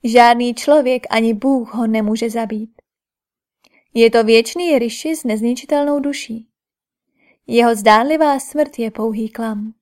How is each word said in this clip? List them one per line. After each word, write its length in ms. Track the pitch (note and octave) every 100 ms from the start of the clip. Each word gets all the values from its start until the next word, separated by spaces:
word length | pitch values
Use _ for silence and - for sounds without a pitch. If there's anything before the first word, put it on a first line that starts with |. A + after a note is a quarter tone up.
Žádný 500 | B3 A#3+ A#3 A#3+ A#3+
člověk 540 | A#3+ - D4+ B3+ B3+ -
ani 240 | A3+ A3+
Bůh 400 | G#3+ C4+ C4+ A3+
ho 140 | G#3+ A3+
nemůže 420 | A3 G#3 A3 A#3
zabít. 520 | A#3 A3 G#3+ A3 _ _ _ _ _ _ _ _ _ _ _ _
Je 180 | A3+ A3+
to 120 | A#3
věčný 560 | A3 A3+ A#3 F4 F4 C#4
riši 360 | A#3 A3+ D#4 D#4+
s 80 |
nezničitelnou 760 | A#3+ G#3+ A#3 B3 - D4 C#4+ C#4+
duší. 500 | C#4+ C#4+ - A3+ A3+ _ _ _ _ _ _ _ _ _ -
Jeho 280 | A#3 A#3 A3+
zdánlivá 640 | G#3 G#3+ C4 D#4 D#4 C#4
smrt 400 | - D4 D4 -
je 120 | A3+
pouhý 380 | A3 A3+ G#3+ A3
klam. 440 | - A3+ G#3 G#3+ A3